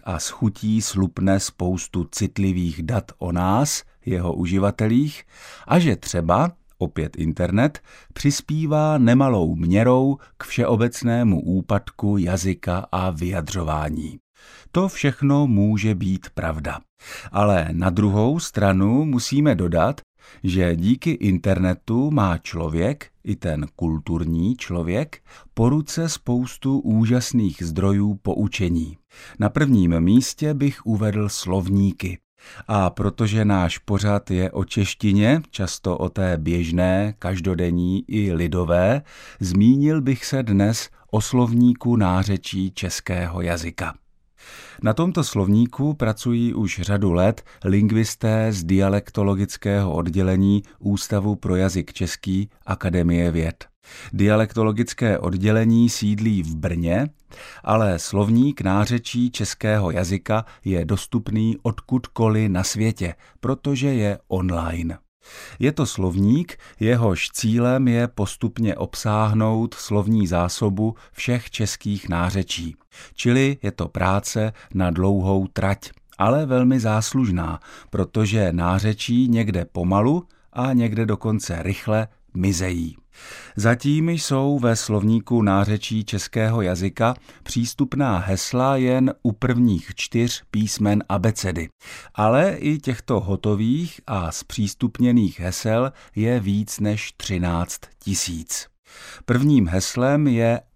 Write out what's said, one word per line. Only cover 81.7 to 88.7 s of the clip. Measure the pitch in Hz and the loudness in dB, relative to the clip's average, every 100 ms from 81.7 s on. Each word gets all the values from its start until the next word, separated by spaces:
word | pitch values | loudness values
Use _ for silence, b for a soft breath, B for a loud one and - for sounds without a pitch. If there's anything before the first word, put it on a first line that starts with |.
| 98 - 107 110 _ _ | -4 -2 -2 -2 _ _
mizejí. | 90 98 90 92 87 82 - _ B B B B B | -2 0 0 -2 -4 -6 -10 _ B B B B B
Zatím | 113 120 139 151 165 | 0 2 2 2 0
jsou | 165 - 135 139 143 | -2 -2 0 0 2
ve | 120 113 | 2 0
slovníku | - 107 104 113 - 120 | 0 0 2 0 2 2
nářečí | 101 98 101 107 - 110 | 4 2 2 -2 -2 -6
českého | 104 101 - 117 110 113 | -4 -6 -4 -2 0 0
jazyka | 92 87 95 - 113 123 B B | 0 -2 -2 0 -2 -2 B B
přístupná | - - 120 - - 131 135 90 | -6 -4 -4 -2 -2 0 0 0
hesla | 95 95 - 123 131 | 0 -4 -2 0 2